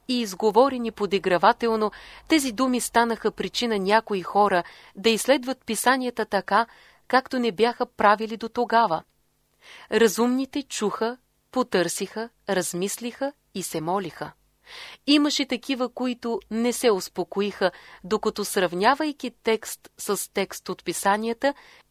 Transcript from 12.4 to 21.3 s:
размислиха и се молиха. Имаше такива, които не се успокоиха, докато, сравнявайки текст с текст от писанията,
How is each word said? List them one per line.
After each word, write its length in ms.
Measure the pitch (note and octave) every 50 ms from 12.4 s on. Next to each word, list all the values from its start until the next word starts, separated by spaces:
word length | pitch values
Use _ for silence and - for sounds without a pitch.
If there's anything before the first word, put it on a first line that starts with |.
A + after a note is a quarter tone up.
| _ -
размислиха 840 | G3 F#3 E3+ - - F3 F#3 G3+ - - A#3+ A#3+ A3+ - C#4 C#4 D4 _ _ _ -
и 80 | F#3+ F3
се 180 | - - E3
молиха. 520 | D#3 E3 F3+ G3+ F#3+ D#3 - - D#3 D#3 - _ _ _ _ _ _ - - - - - - - _
Имаше 400 | - C#4+ D4+ D4 D4+ C#4+ - C#4
такива, 420 | C4+ B3+ - - - C#4 A#3+ B3+ A#3+ -
които 460 | - B3 B3+ A#3+ A#3+ - A#3 A#3 G3+ - -
не 220 | G#3+ A3+ A#3 B3 A3+
се 180 | - - A#3+
успокоиха, 800 | G#3 F#3 - - - - F3 - - G3 G3+ G3+ F#3 - G3+ F3+ - - - - - - -
докато, 400 | F3 A3 G#3 - A3 G#3+ - G3+
сравнявайки 880 | - - G#3 F#3 E3+ E3+ F3 G3 A#3 C#4 - D#4 D4+ C#4+ - - A#3+ - _ -
текст 480 | A3+ A3+ A3 - - - - - - _ -
с 320 | - - G3+ F3+ - - -
текст 360 | G3+ F#3+ - - - - -
от 160 | F#3 - -
писанията, 680 | F3+ E3 - - G3+ G3+ G#3+ A3 A3+